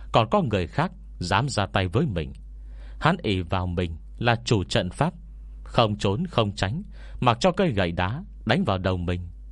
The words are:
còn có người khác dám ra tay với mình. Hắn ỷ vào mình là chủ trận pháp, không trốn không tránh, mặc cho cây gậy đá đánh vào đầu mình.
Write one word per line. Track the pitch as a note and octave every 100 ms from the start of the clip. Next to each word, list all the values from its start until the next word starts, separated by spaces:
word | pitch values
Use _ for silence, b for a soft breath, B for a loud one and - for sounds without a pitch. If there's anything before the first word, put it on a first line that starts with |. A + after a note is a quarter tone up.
| b
còn | B2 A2
có | G#3
người | D3 G2+ E2
khác | - D#3+ - - -
dám | F2 G2 C#3
ra | G#2+ F#2+
tay | G#2 F#2
với | A2+ D#3+
mình. | E2+ C#2 - - b b b b b
Hắn | D3 F#3+
ỷ | - F#2
vào | E2+ F#2 F2+
mình | F2 F2 D#2+ - -
là | A#2 A#2
chủ | A#2 A2
trận | F2 A#2+ F2+
pháp, | - D#3 - - - - - -
không | - A2+ G#2
trốn | G#2 G#2 F3+
không | - G#2
tránh, | G2 F#2+ D3 - B B B
mặc | B2+ A#2
cho | F#3+
cây | E3+ F#3
gậy | G2+ F2+
đá | F2 F2+ C#3 G3 - -
đánh | C#3
vào | F#3 F#2+
đầu | F#2 F#2
mình. | F2 F2 F2 - -